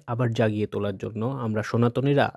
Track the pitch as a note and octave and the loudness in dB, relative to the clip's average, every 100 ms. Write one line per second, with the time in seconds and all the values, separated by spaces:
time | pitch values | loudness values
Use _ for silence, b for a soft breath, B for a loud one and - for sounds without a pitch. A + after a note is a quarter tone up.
0 | - A#2+ B2 A2+ A2 G#2+ G#2 G#2 G2+ F#2+ | -4 -2 0 2 2 2 -2 -2 -4 -4
1 | A2 G#2+ A2+ C3+ A#2+ G#2+ G#2+ A#2 A#2+ A#2+ | -6 -6 -6 -4 -4 -4 0 2 2 2
2 | C3+ C#3+ A2+ | 2 2 2